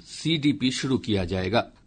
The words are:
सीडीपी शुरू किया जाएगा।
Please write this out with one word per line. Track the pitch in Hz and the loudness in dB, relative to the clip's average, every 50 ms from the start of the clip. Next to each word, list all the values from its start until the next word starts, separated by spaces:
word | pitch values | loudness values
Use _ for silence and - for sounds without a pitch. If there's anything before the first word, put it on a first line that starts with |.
| - | -10
सीडीपी | - - - - 151 165 156 135 147 131 - 123 127 | -14 -16 -6 -2 -2 0 2 2 2 2 2 0 0
शुरू | 127 - - 135 135 113 | 0 -2 0 0 0 0
किया | 90 - 104 98 92 | 2 0 0 0 0
जाएगा। | 85 98 92 92 92 101 113 101 - - _ _ | 0 -2 -2 0 0 0 0 0 -2 -8 _ _